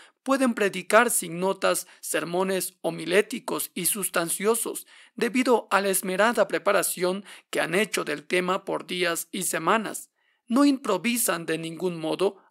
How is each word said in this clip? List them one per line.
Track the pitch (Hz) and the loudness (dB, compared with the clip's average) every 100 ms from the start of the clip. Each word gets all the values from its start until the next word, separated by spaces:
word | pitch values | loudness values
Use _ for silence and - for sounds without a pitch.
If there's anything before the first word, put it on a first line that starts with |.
| - _ | -20 _
pueden | - 269 262 | -2 2 2
predicar | 220 202 180 175 214 240 | 2 -2 -2 4 6 6
sin | - 175 175 | 2 -4 -2
notas | 185 190 185 175 - - | -2 0 0 0 -4 -12
sermones | - 160 160 180 190 190 180 - | -6 -4 -2 0 0 0 -4 -6
homiléticos | 170 165 160 190 214 220 - 156 - | -6 -6 0 2 2 -4 -6 -6 -6
y | 185 165 | -4 -2
sustanciosos | 208 180 180 170 - 202 226 - - - - - | -2 -2 -2 -2 -2 0 0 -2 -8 -12 -20 -14
debido | - 226 247 254 220 - | -4 -2 2 4 2 4
a | 196 | 2
la | 196 | 2
esmerada | 190 185 185 220 233 190 | 0 0 2 2 2 0
preparación | 160 202 196 160 175 180 196 - - _ | 0 2 2 0 0 -2 -2 -8 -20 _
que | - | -4
han | 147 | 0
hecho | 180 214 185 | 0 0 -2
del | 165 151 | -4 -6
tema | 151 180 180 190 | -2 -2 0 -2
por | 170 156 156 | -2 -6 -4
días | 180 175 165 - | -2 -2 -2 -6
y | 202 | -6
semanas. | 175 165 165 220 202 - - _ _ _ - | -4 -2 0 0 -2 -10 -14 _ _ _ 0
No | 240 | 4
improvisan | 285 262 - 185 233 233 208 170 | 4 2 0 -2 0 0 0 -2
de | 160 160 | -2 -4
ningún | 165 165 180 165 | -6 -4 -4 -4
modo, | 156 151 196 - _ | -4 0 -2 -2 _